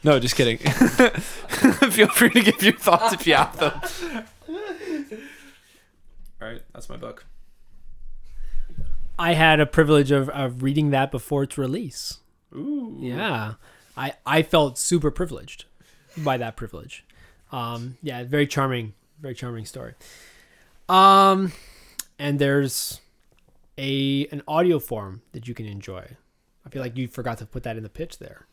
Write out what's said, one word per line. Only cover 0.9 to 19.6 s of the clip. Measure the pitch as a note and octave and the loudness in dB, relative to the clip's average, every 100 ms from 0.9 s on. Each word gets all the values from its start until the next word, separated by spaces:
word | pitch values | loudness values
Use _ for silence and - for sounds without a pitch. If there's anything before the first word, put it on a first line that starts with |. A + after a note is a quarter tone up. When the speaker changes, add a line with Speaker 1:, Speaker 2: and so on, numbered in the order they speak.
| - A#3+ - - - - - B3+ - C4+ | 6 4 4 -10 -12 -10 2 2 4 2
Speaker 1:
Feel | A3 G#3 | 4 4
free | - A#3 | 6 4
to | A#3 | 6
give | G#3 - | 4 4
your | F#3 | 2
thoughts | A#3+ - E3+ - | 2 4 4 4
if | F#3+ F3 | 0 4
you | D3 | 4
have | C#3+ - | 4 0
them. | D3+ | -2
<laughs> | - F4+ F#4 E4+ B3+ A3+ _ - E4+ G#4 E4+ G4 D#4 C#4 G#3+ C#4 - C#4 _ _ _ _ _ - - - - | -2 -10 -10 -10 -10 -12 _ -14 -14 -12 -14 -10 -10 -10 -14 -18 -20 -20 _ _ _ _ _ -20 -20 -20 -16
All | A2 | -14
right, | A#2+ - | -14 -16
that's | - - | -16 -14
my | - | -14
book. | A#2 - - - - - - - - - - - - - - - - - - - - - | -14 -16 -20 -20 -20 -20 -20 -20 -18 -14 -12 -12 -12 -8 0 0 0 0 2 2 2 0
Speaker 2:
I | E3+ | 2
had | E3 D#3+ D#3 | 4 6 6
a | D3 | 4
privilege | - D3+ D3+ C3+ | 4 6 6 6
of, | C#3+ C3+ | 2 0
of | C#3+ C3+ B2 | -4 -6 -2
reading | C3 C#3+ D3+ | -2 0 2
that | C#3 C#3 | 2 0
before | B2+ - C#3+ | -4 -4 -2
its | C#3 - | -2 -4
release. | C3 C3+ G3 - - - _ _ _ - | -4 -4 -8 -10 -12 -14 _ _ _ -12
Speaker 1:
Ooh. | G#3 D4 A#3 C3+ | -8 -6 -8 -10
Speaker 2:
Yeah. | B2+ A#2+ G#3 C3 G#2+ A2 - _ _ - | -8 -6 -4 -4 -6 -12 -20 _ _ -10
I, | C3+ - - | -10 -10 -2
I | D#3 | 0
felt | D#3+ E3 D3 B2 | 2 2 2 -2
super | - F3 D3+ | 0 0 0
privileged | - F3+ C3 - - - _ _ _ _ - | -2 -6 -8 -16 -20 -20 _ _ _ _ -8
by | D3+ B2+ | -4 -2
that | A#2 - | -4 -8
privilege. | A2 E2+ D2 - _ _ - _ _ | -14 -14 -18 -20 _ _ -20 _ _
Um, | C3 A#2 A#2 A#2+ B2 | -8 -8 -8 -10 -12
yeah, | D3+ B2 | -12 -10
very | B2 D3 C#3+ | -4 -2 0
charming, | D3 C3+ B2+ A2 - _ _ | 0 -2 -2 -8 -14 _ _
very | D3+ B2 | -14 -12
charming | B2 A#2 | -12 -12